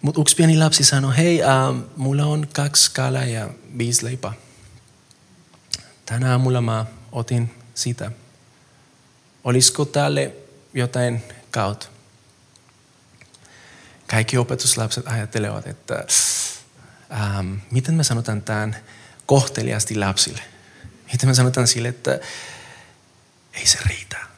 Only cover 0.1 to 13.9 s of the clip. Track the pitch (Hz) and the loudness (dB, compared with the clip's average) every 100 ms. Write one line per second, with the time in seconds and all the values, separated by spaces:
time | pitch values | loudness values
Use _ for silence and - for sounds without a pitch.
0.1 | 156 147 - 165 160 156 - 139 139 135 | 2 2 6 6 6 4 4 4 4 2
1.1 | 123 170 165 139 131 131 127 - - 135 | 2 4 4 4 4 2 -2 -8 -4 -2
2.1 | 139 147 151 147 - 143 147 - - 131 | 0 0 0 -2 -2 0 4 2 2 -2
3.1 | 131 127 113 104 - - 123 117 117 117 | 0 -2 -4 -6 -12 -16 -4 0 0 -2
4.1 | 127 95 104 - - - - _ _ _ | -6 -8 -10 -18 -20 -20 -20 _ _ _
5.1 | _ _ _ _ - _ - - - - | _ _ _ _ -20 _ -10 -10 -20 -6
6.1 | 113 127 127 127 127 117 110 113 - - | -2 2 2 2 2 0 -2 -4 -10 -12
7.1 | 123 113 120 117 - - - 127 120 107 | -8 -2 -2 -2 -6 -16 -6 -6 -6 -8
8.1 | 117 - _ _ _ _ _ _ _ _ | -12 -20 _ _ _ _ _ _ _ _
9.1 | _ _ _ 127 123 127 - 147 147 143 | _ _ _ 0 4 4 2 -2 2 2
10.1 | 143 139 - - - _ - 123 127 123 | 0 -2 -6 -20 -20 _ -4 -2 0 0
11.1 | 120 - - - - 101 104 - - _ | -2 -8 -20 -8 -4 -2 -4 -12 -20 _
12.1 | _ _ _ _ _ _ _ _ _ _ | _ _ _ _ _ _ _ _ _ _
13.1 | _ - - - - - - - | _ -20 -20 -20 -20 -20 -20 -20